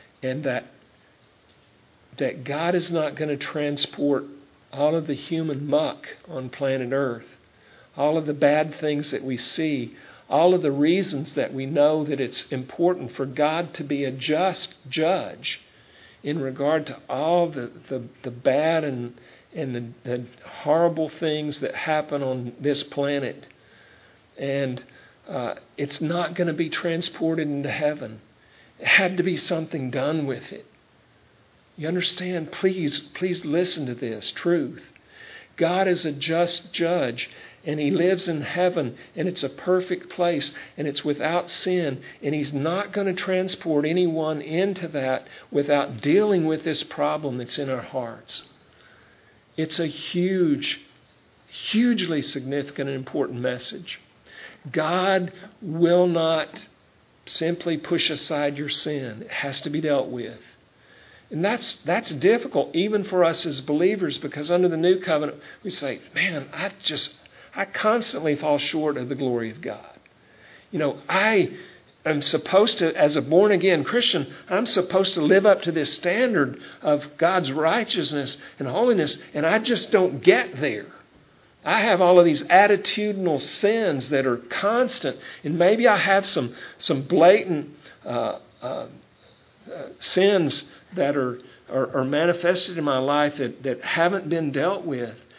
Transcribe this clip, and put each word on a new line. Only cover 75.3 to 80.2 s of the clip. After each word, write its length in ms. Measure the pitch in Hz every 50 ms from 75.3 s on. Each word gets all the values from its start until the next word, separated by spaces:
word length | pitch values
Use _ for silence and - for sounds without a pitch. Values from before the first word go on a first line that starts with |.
| 185 196 190
up 160 | 214 190 - -
to 80 | 170
this 220 | 160 160 143 - -
standard 640 | - - 175 185 220 254 247 214 165 139 123 123 - - - - -
of 240 | - 156 147 143 139 - - -
God's 340 | 165 170 190 185 165 131
righteousness 880 | 135 156 156 160 190 240 220 220 - 185 151 - 147 147 135 120 - - - - - -
and 100 | 139 131
holiness, 500 | 127 190 240 247 233 185 151 147 - - - - -
and 120 | 151 147
I 140 | 160 196 220
just 320 | 220 240 240 180 - -
don't 320 | - 196 185 - 135 131